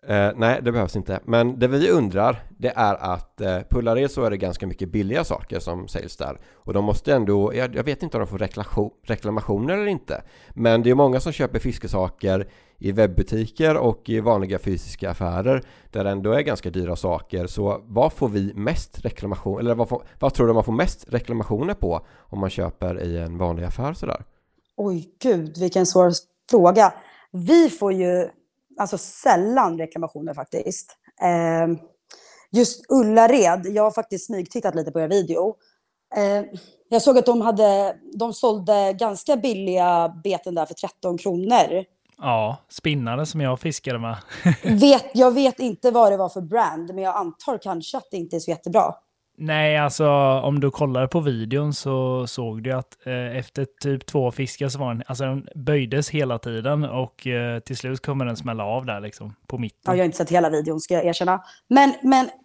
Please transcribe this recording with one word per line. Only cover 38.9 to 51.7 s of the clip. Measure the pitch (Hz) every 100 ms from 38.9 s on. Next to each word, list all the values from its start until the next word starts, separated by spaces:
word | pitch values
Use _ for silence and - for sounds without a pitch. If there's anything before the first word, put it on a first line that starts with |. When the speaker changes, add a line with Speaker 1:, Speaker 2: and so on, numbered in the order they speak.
Speaker 2:
ganska | 196 233 196 - 277
billiga | 233 202 196 180 180 175 170 170
beten | 196 180 - 175
där | 156
för |
tretton | 170 165 _ 185 175
kronor. | 202 175 190 240 160 180 185 _ _ _
Speaker 3:
Ja, | 139 117 107 123 _
spinnare | - 165 147 117 123 151
som | 160
jag | 139 127
fiskade | 165 - - 120
med. | 117 110 - - 175 -
<laughs> |
Speaker 2:
Vet, | - 214 285 262 -
jag | 226 254
vet | 247 269 -
inte | 247 190 254
vad | 240 220
det | 196
var | 185
för | 196
brand, | 170 220 196 160 170 190
men |
jag | 190 196
antar | 175 160 - 233
kanske | 196 170 160 262
att | -
det | 196
inte | 170 170
är |
så | 160
jättebra. | 165 - 190 117 - _ _ _ _
Speaker 3:
Nej, | 156 151 151 151
alltså, | 147 - 151 143 139 131
om | 127 143
du | 139
kollar | - 147 127 131
på | 175
videon | 147 120 110 135 147